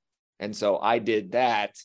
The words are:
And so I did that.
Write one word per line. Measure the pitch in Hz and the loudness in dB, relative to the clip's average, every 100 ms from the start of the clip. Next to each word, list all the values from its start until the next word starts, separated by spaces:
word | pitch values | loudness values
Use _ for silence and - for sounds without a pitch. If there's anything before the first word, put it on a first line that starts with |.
| _ _ _ _ | _ _ _ _
And | 104 | -10
so | 107 104 95 | -2 0 2
I | 107 117 | 2 0
did | 107 107 92 | 2 -2 0
that. | 120 127 107 104 - | 0 2 0 -2 -8